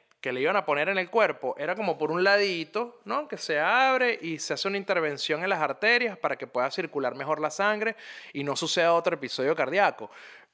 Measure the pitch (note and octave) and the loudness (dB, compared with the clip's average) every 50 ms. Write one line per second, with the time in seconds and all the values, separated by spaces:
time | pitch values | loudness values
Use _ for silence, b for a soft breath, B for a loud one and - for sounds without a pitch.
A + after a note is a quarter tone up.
0 | _ _ _ _ - C3 B2+ B2+ C3+ D#3 G3 G3+ - - D3 C#3+ D3+ F3+ G3 F#3+ | _ _ _ _ -6 -6 -2 0 0 0 2 0 0 0 0 0 0 0 0 -2
1 | F#3 F3 - A3+ G#3+ F3 D3 - - B2+ B2+ - C#3+ D#3 F#3 G#3 G#3+ F#3 D#3 C#3 | -2 0 2 4 4 4 2 0 -4 -6 -4 -4 -4 -4 -4 -2 -2 -2 -2 0
2 | D3+ D3+ D#3+ F3 F#3 G3 G3+ G#3 G3+ G3+ F3+ E3 D#3+ - - G#3 A#3+ A#3+ - - | -2 0 0 2 4 4 4 4 4 2 0 -2 -6 -6 -6 -6 -6 -6 -8 -12
3 | _ G3+ A3+ C#4 D4+ - - F3+ - - D#3+ D3 D#3 F3 G#3+ B3 C4 C4 C4 B3+ | _ -6 -4 -4 -4 -6 -8 -8 -4 -2 0 0 2 2 4 4 4 4 4 4
4 | B3+ A#3+ A3+ - - E3+ D#3+ D3 - - D#3 C#3 - G3 G3 G3+ F#3+ - G3 F3 | 2 0 0 -2 -4 -6 -6 -6 -6 -6 -4 -4 -4 -4 -4 -2 -2 0 0 0
5 | D#3+ D3+ C#3+ C3 - - D#3 D3+ F3 G3 G3 E3 D#3 C#3 - - - A3 A#3+ A#3+ | 0 0 -2 -4 -2 -2 -2 0 0 0 0 0 0 0 -2 0 2 2 4 4
6 | B3 A3+ F#3+ - - D3+ C3+ - C3+ A#2+ - B2 B2 C#3 - - C#3 - - D3 | 2 0 -2 -2 -2 -2 -2 -4 -6 -4 -2 0 0 0 -2 -4 -6 -4 -4 -2
7 | C3+ B2 A#2+ C3+ C3+ C#3+ D#3 D3+ D#3 D3+ C#3+ - G3 G#3 G#3+ G#3+ G#3+ A3+ A3 B | -2 -2 -2 -4 -4 -4 -2 -2 -2 -2 -2 0 0 0 0 0 -2 -4 -4 B
8 | B B B B B B - C#3+ C#3+ C#3+ - - E3+ D#3 - F#3 E3 E3+ E3+ E3+ | B B B B B B -8 -6 -4 -2 -2 -2 -2 0 2 2 4 4 4 4
9 | E3 F3+ E3+ D3 C#3 A#2+ - - B2+ C#3 E3 D#3+ - - D#3 G3 G3+ E3 - - | 2 0 -2 -2 -4 -6 -4 0 0 2 2 2 0 0 2 4 4 4 2 0
10 | A2 G2+ B B B B B B B B | -8 -14 B B B B B B B B